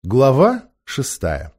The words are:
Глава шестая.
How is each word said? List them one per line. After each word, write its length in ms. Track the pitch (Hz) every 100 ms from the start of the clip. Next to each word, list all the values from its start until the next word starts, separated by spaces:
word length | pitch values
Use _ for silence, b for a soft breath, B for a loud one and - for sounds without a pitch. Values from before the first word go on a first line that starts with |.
| 92
Глава 520 | 117 135 131 202 247 - _
шестая. 680 | - - 135 - 87 73 73